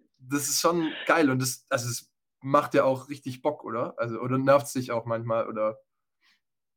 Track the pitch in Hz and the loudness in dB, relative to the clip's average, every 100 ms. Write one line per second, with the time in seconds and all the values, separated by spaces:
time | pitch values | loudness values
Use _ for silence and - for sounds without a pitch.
0 | _ _ 127 143 139 147 170 170 160 - | _ _ -6 -4 -2 0 2 2 0 -2
1 | - 165 143 131 131 - - 131 120 120 | 0 4 4 2 0 -4 -4 -4 -4 -8
2 | - _ _ _ 135 147 143 143 135 127 | -10 _ _ _ 0 2 2 2 2 0
3 | 127 143 135 123 151 - 113 113 160 - | -4 -12 -10 -6 -4 -6 -6 -6 -6 -4
4 | 117 113 127 131 135 139 131 135 127 117 | -6 -4 -2 0 6 6 4 -6 -4 -4
5 | 113 113 117 113 107 110 110 110 _ _ | -2 -4 -2 -2 -2 -2 -2 -4 _ _
6 | _ _ _ _ _ _ _ | _ _ _ _ _ _ _